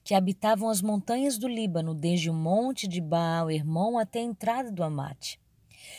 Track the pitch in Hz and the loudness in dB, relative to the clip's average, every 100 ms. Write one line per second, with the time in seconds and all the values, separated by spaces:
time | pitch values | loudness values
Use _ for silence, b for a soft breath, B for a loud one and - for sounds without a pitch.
0 | - 196 185 190 214 220 226 208 208 208 | 0 2 2 2 2 2 2 0 0 0
1 | 196 240 285 233 254 226 214 165 160 156 | 0 0 0 0 -2 -2 -2 0 -2 0
2 | 170 175 160 160 160 202 254 262 202 175 | 2 2 2 0 2 2 2 -2 -4 -4
3 | 160 170 165 165 165 156 147 165 208 240 | 0 0 2 0 0 0 0 0 2 0
4 | 220 233 233 208 214 240 247 185 160 147 | -2 -2 -4 -2 -2 -2 -4 -2 -2 -2
5 | 139 139 - - _ _ _ B B | -6 -8 -12 -12 _ _ _ B B